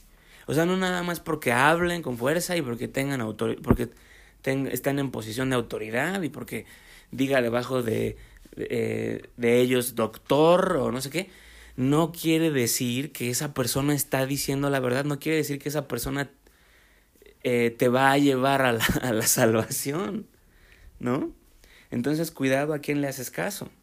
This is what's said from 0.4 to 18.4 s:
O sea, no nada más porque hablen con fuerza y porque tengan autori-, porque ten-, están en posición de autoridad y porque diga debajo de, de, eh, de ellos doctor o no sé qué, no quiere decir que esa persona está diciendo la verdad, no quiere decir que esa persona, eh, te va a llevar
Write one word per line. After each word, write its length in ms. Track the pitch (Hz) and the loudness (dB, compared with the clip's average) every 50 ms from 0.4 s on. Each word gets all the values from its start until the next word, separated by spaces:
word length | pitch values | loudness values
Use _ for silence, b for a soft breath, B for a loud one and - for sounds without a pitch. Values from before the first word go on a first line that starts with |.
| B | B
O 80 | B 131 | B 2
sea, 120 | 147 165 | 2 2
no 100 | 175 185 | 2 2
nada 280 | 190 185 185 180 180 175 | 2 0 0 -2 -2 -2
más 160 | 175 170 165 | -4 -6 -6
porque 320 | - - 156 151 - 127 117 | -4 -4 -4 -2 0 0 2
hablen 500 | 123 135 151 165 170 175 175 175 170 156 | 4 6 6 4 4 2 0 -2 -4 -4
con 160 | 127 123 113 | -6 -6 -2
fuerza 380 | 120 135 160 175 165 - 180 | 0 0 0 0 0 -2 -2
y 60 | 175 143 | -4 -2
porque 260 | 123 120 117 123 117 | -4 -4 -6 -6 -6
tengan 320 | - 135 139 139 139 127 | -4 -4 -2 -2 -2 -4
autori-, 420 | 113 110 104 - 113 113 117 - - | -4 -4 -4 -4 -4 -4 -4 -4 0
porque 280 | - - - 120 113 - B B B B B B B B B - | 0 0 0 0 -6 -8 B B B B B B B B B -4
ten-, 240 | 135 135 139 135 | -4 -2 -2 -2
están 320 | - - 127 - 139 139 143 | -4 -4 -2 -2 -2 0 0
en 140 | 139 127 123 | -2 -2 -4
posición 380 | 113 110 110 110 123 131 131 | -6 -8 -6 -4 -4 -2 0
de 60 | 131 | 0
autoridad 640 | 123 117 - - 107 107 110 110 123 143 170 190 202 170 | 0 -2 -2 -6 -8 -8 -4 -4 -2 -2 -2 -2 -4 -4
y 60 | 135 | -6
porque 380 | - - - - - 113 107 B B B B B B B B B - | -6 -8 -12 -10 -10 -10 -10 B B B B B B B B B -4
diga 280 | 120 135 135 139 131 | -2 0 2 2 2
debajo 420 | 120 117 113 120 123 127 135 127 117 | 2 2 0 -2 -2 -2 -2 -2 0
de, 340 | 113 110 113 113 110 110 B B B B B B B - | 0 0 0 0 -2 -4 B B B B B B B -10
de, 100 | - - - | -10 -8 -4
eh, 540 | - 117 113 110 110 113 113 113 113 107 - - - | -2 -2 -2 -2 -2 -4 -4 -4 -6 -8 -10 -14 -12
de 240 | - 120 117 120 123 | -2 2 4 6 6
ellos 340 | 127 123 127 123 117 123 - | 6 4 4 2 0 0 -2
doctor 840 | - 113 104 - - _ - 143 143 156 165 175 180 190 190 180 | -2 -2 -2 -2 -8 _ 0 4 6 6 6 6 6 4 2 2
o 140 | 139 120 117 | 0 0 0
no 100 | 117 131 | -2 -2
sé 100 | 135 139 | -6 -4
qué, 200 | 139 170 196 B B B B B B B B B B | -6 -6 -8 B B B B B B B B B B
no 360 | - 127 135 147 156 165 160 170 | -2 0 2 4 4 4 2 0
quiere 380 | - - 165 160 160 165 160 | -4 0 2 2 4 2 2
decir 600 | 147 131 120 113 - - 131 120 120 127 139 147 - | 2 2 0 0 0 -2 -2 -2 -2 -4 -4 -6 -8
que 180 | - 123 120 | -6 -4 -4
esa 240 | 123 123 151 143 143 | -2 -2 -4 -4 -2
persona 400 | - 123 113 - 135 139 147 147 | -2 -2 0 0 0 2 2 0
está 320 | 139 - - - 135 135 | 0 -2 -2 0 0 0
diciendo 440 | 131 143 139 - - 139 139 143 143 | 0 -2 -4 -2 -2 -2 0 0 0
la 100 | 139 135 | 0 0
verdad, 240 | 127 123 123 135 143 | 0 0 0 0 0
no 140 | 147 143 139 | -2 -4 -4
quiere 200 | - 156 160 156 | -2 -2 0 0
decir 200 | 143 147 143 139 | 0 -2 -4 -6
que 100 | - 147 | -6 -6
esa 200 | 139 151 139 - | -4 -4 -4 -4
persona, 420 | 120 113 - 139 135 143 139 - _ _ _ b b b b b b b b b b b b b b b - - - _ - | -6 -6 -4 -4 -4 -4 -6 -6 _ _ _ b b b b b b b b b b b b b b b -20 -20 -20 _ -4
eh, 320 | 131 123 120 117 117 117 | 0 2 2 2 2 2
te 120 | - 131 123 | 2 2 4
va 240 | 120 127 135 135 135 | 4 4 4 4 4
a 60 | 147 | 6
llevar 440 | 143 139 135 127 | 4 4 4 4